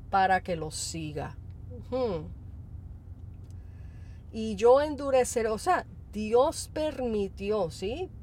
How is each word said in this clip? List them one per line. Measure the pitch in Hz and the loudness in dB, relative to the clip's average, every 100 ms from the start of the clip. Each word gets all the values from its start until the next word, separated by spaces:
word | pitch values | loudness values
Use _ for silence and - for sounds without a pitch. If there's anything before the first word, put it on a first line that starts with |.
| - | 0
para | 196 190 185 | 4 6 4
que | 190 | 2
los | 165 156 - | -4 -4 -6
siga". | - 165 156 147 143 - - - - - - | -6 -6 -6 -6 -6 -8 -14 -14 -12 -12 -6
Ujú. | 254 240 165 170 - - - - - - - - - - - - - - - - - - - - | -2 0 -2 -6 -12 -14 -14 -14 -12 -12 -14 -14 -14 -14 -14 -14 -14 -14 -14 -14 -14 -14 -14 -10
"Y | 226 220 | -4 -4
yo | 196 233 269 | 6 8 8
endureceré", | 302 277 277 262 240 240 220 | 6 0 4 4 4 2 0
o | 214 | 2
sea, | 359 320 - - - | 2 2 0 -10 -10
Dios | 208 214 240 302 - - | -6 4 6 6 2 -4
permitió, | 311 311 277 247 214 196 - 202 214 165 | -2 -2 -2 0 0 -2 -2 0 0 0
¿sí? | - 190 285 370 - | -2 -4 -4 -6 -8